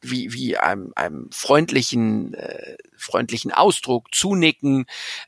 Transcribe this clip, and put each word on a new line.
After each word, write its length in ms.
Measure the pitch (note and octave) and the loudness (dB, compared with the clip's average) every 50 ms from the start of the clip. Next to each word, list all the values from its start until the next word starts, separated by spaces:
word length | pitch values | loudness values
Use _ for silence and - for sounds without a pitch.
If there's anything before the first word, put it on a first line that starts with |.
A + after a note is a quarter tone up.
wie, 300 | - B2 B2+ B2+ A#2+ - | -8 -6 -4 -4 -4 -4
wie 260 | A#2 A#2+ C3 A#2+ - - | -6 -4 -4 -2 0 2
einem, 360 | - - G2 G2+ F#2 - - | 2 0 0 -2 -6 -8 -6
einem 340 | - - E2+ D2+ C#2 - - | -4 -4 -4 -4 -8 -12 -10
freundlichen, 1000 | - - - - C3+ D3+ D#3+ - - C3 B2 - - A#2+ A2+ A2 A2 A2 - - - | -8 -4 2 4 4 4 4 4 2 0 0 0 2 2 2 2 2 0 -2 -4 -8
äh, 420 | - - - - - - - - - - _ _ | -10 -10 -10 -10 -12 -14 -16 -18 -18 -20 _ _
freundlichen 560 | - - - - - E3 - A#2+ A2+ - - | -14 -6 -2 0 0 0 0 -4 -4 -4 0
Ausdruck, 600 | - - E3+ G#3 F3+ - - - B2+ A#2+ - - - | 2 4 4 4 4 2 0 0 -2 -2 -2 -2 -2
Zunicken, 720 | - - F#3+ G3+ F#3 E3+ D#3+ D3 _ - C#3+ C3+ C3+ B2+ - - - - - - - - | 0 0 2 2 4 4 4 2 _ 2 2 2 2 0 -2 -8 -12 -10 -10 -10 -12 -8